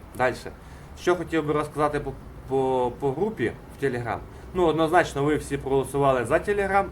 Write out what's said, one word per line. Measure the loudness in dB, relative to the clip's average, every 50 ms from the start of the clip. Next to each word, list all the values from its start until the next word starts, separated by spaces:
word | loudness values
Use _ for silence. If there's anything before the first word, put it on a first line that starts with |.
| -18 -10 -4
Дальше. | 0 0 0 0 -2 -8 -12 -14 -14 -16 -18 -18 -18 -18 -18 -16 -2
Що | 0 2 2
хотів | 2 0 -2 -2 0 0
би | 2 0
розказати | 0 0 -2 0 0 0 2 0 -2
по, | -4 -6 -8 -10 -12 -16 -16 -14 -6 -2
по, | 0 2 2 2 2 2 2 0 0 -2
по | -2 -2 0
групі | 0 0 -2 0 0 -2 -2 -2 -4 -12 -18 -6 -2
в | -2
Telegram. | -2 0 -2 -2 -4 -4 -6 -6 -10 -16 -16 -14 -6 0
Ну, | 2 4
однозначно, | 4 4 4 4 4 4 4 4 4 2 0 2
ви | 2 2
всі | 2 0 -2 -6
проголосували | -4 -2 0 2 2 2 0 0 2 4 4 4 4 2
за | 2 2
Telegram, | 2 2 0 0 0 0 2 2 2 2 0